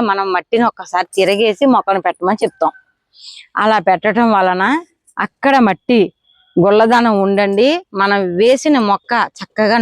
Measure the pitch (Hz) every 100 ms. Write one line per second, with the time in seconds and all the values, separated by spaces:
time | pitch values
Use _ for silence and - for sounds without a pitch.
0 | 226 196 196 180 - 233 233 - 185 175
1 | 185 - 190 202 226 226 277 233 - 196
2 | 180 - 180 214 214 - 160 - _ _
3 | _ _ - - - - 214 214 180 180
4 | 208 208 233 202 185 180 202 302 339 _
5 | _ - 190 _ 277 269 220 185 - 240
6 | 180 - _ _ _ - 190 208 226 240
7 | 233 202 196 196 202 196 254 339 - 196
8 | 196 202 185 175 226 262 311 277 214 196
9 | - 240 185 - - - 214 233